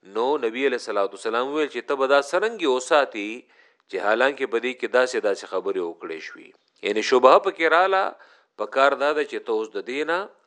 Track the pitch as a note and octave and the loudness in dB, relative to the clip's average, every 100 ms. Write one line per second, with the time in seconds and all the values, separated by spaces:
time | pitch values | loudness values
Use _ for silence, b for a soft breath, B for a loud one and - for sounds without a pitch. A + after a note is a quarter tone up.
0 | F#2+ G2+ B2 D3 A#2+ A#2 C3+ B2 - G#2 | -8 -2 0 0 -2 0 -2 -2 -4 -2
1 | G2 F#2+ A2+ A#2 C3 D3 D3 A#2+ - C#3 | -2 -4 -4 -2 -2 -2 -4 -4 -6 -2
2 | C3 C#3 - F3 G#3+ A3+ D#3+ B2+ B2+ D#3 | 2 2 2 -2 -2 -2 0 0 2 2
3 | C#3 A2 G#2 A#2 - b b b _ F#2+ | 2 -2 -8 -10 -16 b b b _ -4
4 | G2+ A2+ C3 C#3 C3 A#2 A#2+ B2 A2+ B2 | 0 2 2 0 -2 -2 -4 -6 0 2
5 | B2+ A#2+ G#2 G2 G2 F#2+ F#2 F#2+ E2+ E2 | 2 0 -2 -2 -4 -6 -4 -4 -4 -8
6 | F2 D#2+ - - - _ _ _ F#2+ G#2 | -10 -10 -12 -18 -20 _ _ _ -4 -2
7 | G#2+ B2+ B2+ F3 G3 F#3+ D#3+ D#3+ F#3+ F#3+ | 2 6 8 8 4 -2 2 2 2 0
8 | G3 - b b b _ G#2 C3 C#3 C3+ | -2 -6 b b b _ -6 2 2 4
9 | C#3 D3 A2 A2 G#2 A2 A2 G2+ G2 C3+ | 0 0 -4 -6 -4 -4 -4 -8 -8 -6
10 | D3+ E3+ G#3 _ | -4 -4 -6 _